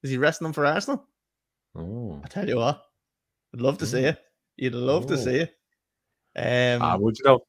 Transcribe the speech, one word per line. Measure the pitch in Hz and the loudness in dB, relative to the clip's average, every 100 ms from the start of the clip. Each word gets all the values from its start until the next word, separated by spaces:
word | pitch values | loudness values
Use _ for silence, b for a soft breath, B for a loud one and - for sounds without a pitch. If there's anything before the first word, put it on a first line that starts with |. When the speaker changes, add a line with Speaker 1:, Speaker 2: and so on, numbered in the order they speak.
Speaker 1:
Is | 139 | -4
he | 131 | 0
resting | 147 160 160 | 0 0 -6
them | |
for | 151 143 | 0 0
Arsenal?" | 165 202 277 _ _ _ _ _ _ _ 85 | 0 -2 -6 _ _ _ _ _ _ _ -14
Speaker 2:
Oh. | 85 113 113 73 | -10 -10 -10 -10
Speaker 1:
I | - | -12
tell | - 180 | -8 -2
you | 120 | 0
what, | 117 151 _ _ _ _ _ _ _ | 0 -2 _ _ _ _ _ _ _
I'd | 120 | -2
love | 127 147 | -2 0
to | - | -2
see | 123 131 | 0 0
Speaker 2:
Oh. | |
Speaker 1:
it. | - _ _ _ - | -2 _ _ _ -6
You'd | 127 117 | -4 -2
love | 127 151 131 | 0 0 0
to | |
Speaker 2:
Oh. | 143 | -2
Speaker 1:
see | 110 131 | 0 0
it. | 165 _ _ _ _ _ _ _ _ - | -2 _ _ _ _ _ _ _ _ -6
Um, | - 123 123 120 | 0 2 2 2
Speaker 2:
Ah, | 78 92 | 2 2
would | 107 113 | 0 2
you | 135 | 6
know? | 127 | 6